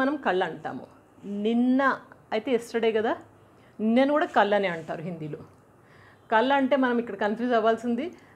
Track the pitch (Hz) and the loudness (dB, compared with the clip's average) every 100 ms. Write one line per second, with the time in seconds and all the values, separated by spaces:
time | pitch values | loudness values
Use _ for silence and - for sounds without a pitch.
0 | 269 294 240 185 180 160 143 131 - - | 2 0 -2 0 -2 -4 -10 -12 -14 -20
1 | _ - 190 202 208 233 247 254 269 226 | _ -18 -12 -4 0 2 2 4 2 0
2 | - - - 220 220 233 233 240 226 220 | -8 -20 -6 -6 0 -2 -2 0 0 2
3 | 220 330 - - - - - - 214 233 | 0 -2 -8 -20 -20 -20 -20 -4 2 4
4 | 269 294 339 - 202 202 190 165 156 160 | 4 2 2 2 2 2 0 -4 -8 -10
5 | 165 165 151 147 - - _ - - - | -8 -10 -10 -12 -16 -20 _ -20 -20 -20
6 | - - _ 220 254 277 262 277 254 240 | -20 -20 _ 0 2 2 2 2 2 0
7 | 233 196 208 220 247 233 214 226 240 233 | -2 -2 -2 -2 0 2 2 0 -2 -4
8 | 320 - - | -4 -10 -20